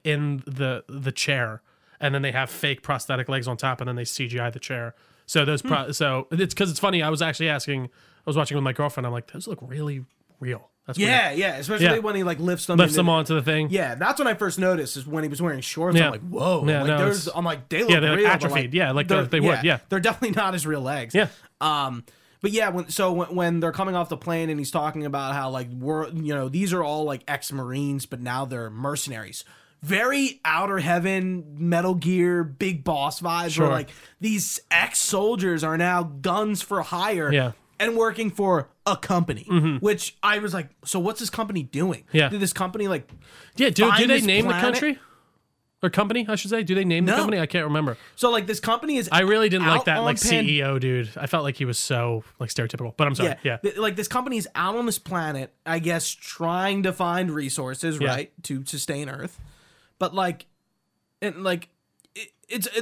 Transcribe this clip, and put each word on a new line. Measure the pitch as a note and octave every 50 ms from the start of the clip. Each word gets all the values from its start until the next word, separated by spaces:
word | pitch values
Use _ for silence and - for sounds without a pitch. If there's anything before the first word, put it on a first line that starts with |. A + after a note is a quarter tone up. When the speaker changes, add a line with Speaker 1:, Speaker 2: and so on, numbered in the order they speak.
| _
Speaker 1:
in | D#3 D3+ C#3+ D3 D3 C#3+ C3+ -
the, | - C3 C3 C#3 C3 B2 A2+ - -
the | B2 C#3 C3 C3+
chair, | - - - - C#3 C3 A#2+ A2 A2 A2+ - _ _ _ _ _ _ _
and | D3 C#3 C#3
then | C#3
they | C#3 C#3
have | A#2 C3 C3+ B2+
fake | - - - C#3+ C3+ - -
prosthetic | - C#3+ B2 - - C#3 B2+ B2+ -
legs | C3+ C3+ A#2 B2+
on | B2 -
top, | - C3+ B2+ -
and | B2+ B2+
then | B2 A#2+
they | A#2+
C | - - - C3 A#2+
G | A#2+ B2
I | A#2+ A#2+
the | A#2 A#2+
chair. | - - C3 A#2+ A#2 A#2 - _ _ _ _ _ _
So | - - D#3+ C#3+
those | C#3+ D3+ C3+
pro-, | - C4 D#3+ C#3 C3+
Speaker 2:
Hmm. | -
Speaker 1:
so | C#3+ - D#3 C#3 C3 C3 C3+ -
it's | E3 E3 F#3+ F3 -
'cause | - G3+ F3+
it's | D3+ -
funny. | - G3 F#3 E3+ D#3
I | D#3
was | D#3+ C#3+
actually | E3 D#3+ C#3+ - D#3+ D#3+
asking, | D3 C#3 - C#3+ C#3+ C3 B2+
I | B2+ - _ _ _ _ _ _
was | D#3+ C#3+ D#3+
watching | D3 - C#3+
with | D3 C#3
my | C3
girlfriend. | B2+ - D3 C#3+ - - B2
I'm | A#2+ A#2+
like, | A#2+ A#2 - -
"Those | C#3+ - A3+
look | F#3 -
really | B2 B2 C3 D3+ D3+ D3 C#3+ C3+ B2+ - _ _ _ _ _ _
real." | C3 B2+ A#2+ G2 - _ _ _ _
That's | - B2+ F3+
Speaker 2:
Yeah, | G3+ A3 C4 B3 G#3 D#3
Speaker 1:
weird. | C#3 E3
Speaker 2:
yeah. | G3 F#3 D3 C3+
Especially | C#3+ D3 G#3+ G#3 E3+ F3
Speaker 1:
Yeah. | D3+ A3+
Speaker 2:
when | G#3 G#3+ G3+
he, | F#3+ F#3
like, | F3 E3 C3+
lifts | E3 F3+ F3+ E3+ -
them | - F3 E3+
Speaker 1:
Lifts | F3+ D#3 D3+
Speaker 2:
into | E3
Speaker 1:
them | F3 E3+
onto | E3 D#3+ D3+ D#3 D#3+
the | D#3
thing. | B2 D3+ D#3 D#3 D3+ D3+
Speaker 2:
Yeah, | F#3 G3 D#3+ B2+ A#2
that's | B2+ F3 A#3 C#4 -
when | C#4+ A#3+
I | G#3+
first | - G#3+ F#3 E3 F#3
noticed | F#3 F#3 F#3 D#3+ C#3+ A#2+ -
is | C#3 B2+
when | D3 D3+ D#3+ D#3
he | D3+
was | C#3+ C3+
wearing | F3 E3+ C#3+ C3
shorts. | B2 - - D#3+ E3 F3+ E3+ E3
Speaker 1:
Yeah. | D#3+
Speaker 2:
I'm | D3
like, | A2+ G#2+
"Whoa." | D#3+ F3+ E3+ - C#3 F3+ F3+ D#3 D3
Speaker 1:
Yeah, | D3+ D3+ C#3+ C3+
Speaker 2:
Like, | D3+
Speaker 1:
no, | D3+ D3
Speaker 2:
there's, | - G3+ G3+ F#3+ D3 E3
Speaker 1:
it's | -
Speaker 2:
I'm | E3+ F3
like, | E3+ D#3 C#3 B2 -
"They | D#3 E3
look | A#3 A#3
Speaker 1:
Yeah, | F3 D#3
they're, | D#3 D3+
like, | D3+ F#3+
Speaker 2:
real," | G#3 F3
but, | F#3
Speaker 1:
atrophied. | F3 F#3+ D#3 C#3 D3+ B2+ B2
Speaker 2:
like, | C#3
Speaker 1:
Yeah, | F3+ F3 C3+
like, | C3 C#3+ D3 F3
Speaker 2:
they're, | G3 - C3+
Speaker 1:
they | B2 - D#3
would. | C#3+ E3+
Speaker 2:
yeah, | D3+ A2+ C3
Speaker 1:
Yeah. | E3+ C#3+ A#2+ - _
Speaker 2:
they're | F#3+ F#3+
definitely | E3 - G3 - B3+ A3 F#3 A3
not | G3+ F#3+ F#3
his | F3 C#3+
real | D#3 D3+ C#3+
legs. | B2+ C3 D3 C#3 A#2+ A2+ -
Speaker 1:
Yeah. | G3 G#3 - - - - - _ _
Speaker 2:
Um, | C#3 D#3 D3+ D3 C#3 C3 B2 A#2 A#2+ - - _ _ _ _ _
but | - G#3
yeah, | G#3 A3 G#3+ G3
when, | F3 F3+ F3 -
so | - - G3 F#3
when, | F3 F3 F3 - F3
when | F3+ F3 E3+ E3+ E3+
they're | E3 E3 -
coming | F#3 F#3+ F#3+ F#3 F3
off | E3 E3+
the | D#3+
plane | C3+ - F3 E3+ E3 E3 D#3+
and | D#3 D3
he's | C#3 C3
talking | - E3 D3 D#3 D3 D#3 D3
about | C#3+ C#3 C#3 C3+ C3+ C#3
how, | C#3+ C3+ C3
like, | C3 C3 B2+ A#2+
we're, | B2 B2 B2+ C#3+ D#3 D#3 D#3 B2+
you | E3 E3 D#3 D3 D3
know, | C#3 C3 C3
these | C3+ F3 G3+ F#3
are | F3+ F#3 E3
all, | D3 D3+ D#3 D3+
like, | D3+ C#3 B2 - -
ex-Marines, | C#3+ C3+ - - C#3 C3+ B2+ A#2+ B2+ C#3 C#3+ C#3+ C#3 C#3 B2
but | - C#3 B2
now | B2 B2 B2 C3 C#3
they're | B2 B2+ A#2+ A#2 A2
mercenaries. | G#2+ A2+ C3 C#3 D3+ C#3+ - C#3 B2 A2 G#2+ - - - - - - - _ _ _ _
Very | - D3 G3 G3 A#3 C4 C#4 C#4+ C#4 B3 - - -
Outer | D#3 D#3 E3 G3 G3+ G3 F#3
Heaven, | C#3 E3+ F3 F3+ E3+ F#3+ F#3+ F#3+ F#3 F#3 F#3 F3+ D#3 D3+ D3 D3
Metal | E3 E3+ E3+ E3+ F3 F#3 F#3
Gear, | F3 - F3 F#3 F#3 F3 F3 F3 F3 E3
Big | D3+ C3+ - G3+ F#3+ F3+ D3 C3+
Boss | F3+ D#3 C#3+ C#3 D3+ D3+ -
vibes, | F3 E3+ E3+ E3+ F3 E3+
Speaker 1:
Sure. | D3+ D#3+ D3+
Speaker 2:
where, | C#3+ C3+
like, | B2+ C#3 - - - - - - _
these | G3 A3 G#3+ G3+ - - - - - _
ex-soldiers | E3+ E3+ - - - - - - G#3 F#3+ G3+ G#3+ A#3+ F#3+ F#3 F#3 E3+ D#3 D3+
are | D#3+ D#3+ D#3+
now | F3 F3+ F3+ F3 F3
guns | D#3+ C#3+ C#3 C3+ F#3 F3 G#3 G#3+ G#3+ G#3 -
for | - - G3+ F#3
hire | D#3 - F3+ F3 F#3+ G#3+ G#3 E3+ D#3 D3
Speaker 1:
Yeah. | D3 C#3 B2+ A#2+ A2 - _ _ _ -
Speaker 2:
and | G#3 A#3 A#3
working | A3+ A3+ A3+ F3 G#3+ A3+ G#3
for | - - G3 F#3+ F3+ D#3 C3 - _ _ _
a | G3+ F#3+ -
company, | - - F#3+ F3 E3+ E3+ C3 G#2 - G#3
Speaker 1:
Mm-hmm. | F#3 E3+ D3+ D#3+ C#3+ B2
Speaker 2:
which | F#3 G#3 G#3+ - - - - _ -
I | G#3 G#3 G#3
was | G#3 G3+ E3+
like, | G3 D3 C3+ - _ -
"So | - - F#3
what's | E3+ G#3 G#3+ -
this | A#3+ -
company | - - A3 G3+ G3+ F3 C#3
doing?" | - - C#3 F3 F#3 D3 - - -
Speaker 1:
Yeah. | - D#3 D3 C3
Speaker 2:
Did | G3+ G3+
this | G3 F3 -
company, | - F#3 F3+ F3+ G#3+ G3+ G3
like, | F3 D3 - - - - - - - - - - _
Speaker 1:
Yeah, | - C4 B3+
do, | D#3+ F#3+ A3
do | A#3
Speaker 2:
find | G#3 G#3+ A#3 B3
Speaker 1:
they | C4+ C#4
Speaker 2:
this | A3+
Speaker 1:
name | G3 F#3+ G#3 A3+
Speaker 2:
planet? | A#3+ - -
Speaker 1:
the | B3 B3
country? | A#3+ B3 D4 D4+ C4+ - - - - _ _ _ _ _ _ _ _ _ _ _ _ _ -
Or | F3
company, | - F#3+ G#3 G3 A3 B3 A3+ G#3
I | G#3+
should | - - F#3+
say. | A3+ A3+ G#3+
Do | D#3+ F#3
they | G3 G3
name | F3+ E3 E3+ F3
the | F#3
Speaker 2:
No. | A3 C#4
Speaker 1:
company? | D#4 A3+ G#3+ F3+
I | D#3+
can't | D3+ - F3+ D#3
remember. | D3+ D3 D#3 D3+ C3+ A2+ - - - -
Speaker 2:
So, | - A#3+ A#3+
like, | A#3 A3 F#3+ F#3+
this | G#3+ -
company | - A3 A3+ A#3+ - D4+ D4 B3+
is | F#3+ E3
Speaker 1:
I | D#3+ F3
really | F#3+ F#3+ G#3+ A3 A3 G#3+
didn't | F3+ F#3 F3 D#3+
like | E3 B3+
Speaker 2:
out | B3+
Speaker 1:
that, | E3+ D#3 F#3
Speaker 2:
on | A#3
Speaker 1:
like, | A#3+ A#3+ G#3
Speaker 2:
Pan- | - A#3 - A3+ A3
Speaker 1:
C | - D3 D3
E | C#3
O | C#3 C3+ C3
dude. | B2+ C3 B2+ B2 A2+ G#2+ - -
I | D3 -
felt | - E3 C#3+
like | C#3 C3+ -
he | C#3
was | B2 A2+ -
so, | - - C3+ A#2+ A#2+ A#2+ A#2 A2+ - - - _
like, | - A2
stereotypical. | - - A#2 A2+ - A#2 B2+ A#2 - -
But | D3+ C#3+
I'm | C#3
sorry. | B2+ F#3 E3
Speaker 2:
Yeah. | C3+ - -
Speaker 1:
Yeah. | C#3 A#2 A2+
Speaker 2:
Th-, | - G3+ - G3
like, | A3 G#3+ F3+
this | G3 G#3 -
company | - B3 B3+ C4+ B3+ A3
is | F3+ - -
out | - E3+ F#3 G#3+
on | A#3 A#3+ A#3
this | - -
planet, | - - F#3 F3 D#3+ D#3 D3 C3+ C3 - - _ _ D#3+
I | E3 E3+
guess, | D#3+ E3+ E3+ D#3+ E3 -
trying | - - - - - - E3 E3 F3 F3+ F#3+ G3+ G3 G3+ F#3+
to | F#3 F3+
find | - F#3 F3 E3+ F3+ F#3 F3
resources, | D3+ D3+ C#3 C3+ - - C3 B2+ C3+ - - E3 D3+ D3
Speaker 1:
Yeah. | C#3+ C3+
Speaker 2:
right, | B2 C#3 D3 - _ - -
to | - C#3+ C3+ C3+
sustain | - - C#3 - - C#3+ C#3+ D3 C3
Earth. | C3 C#3 D3 F#3 - - - - - _ _ _ _ _ _ _ _ _
But, | F#3 E3+ E3+
like, | F#3+ F#3 F3+ E3+ - - - _ _ _ _ _ _ _ _ _ _ _ _ _ _
and, | G3+ G#3 C#3+ E3+ F#3+
like, | F#3+ F3 E3+ - - _ _ _ _ _ _ _ _ _
it, | G3+ G#3+ - _ _ _ _
it's, | A#3 A#3 F3+ G#3+ G3+ A3+